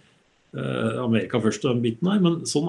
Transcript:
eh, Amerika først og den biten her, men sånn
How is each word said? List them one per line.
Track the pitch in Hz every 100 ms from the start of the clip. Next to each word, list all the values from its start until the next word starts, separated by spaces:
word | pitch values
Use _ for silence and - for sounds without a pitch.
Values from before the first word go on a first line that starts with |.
| - _ _ _ _
eh, | 135 135 127 113 123
Amerika | 123 113 - 120
først | 110 -
og | 139 120
den |
biten | 120 117 180
her, | 208
men | 175 165
sånn | 123 147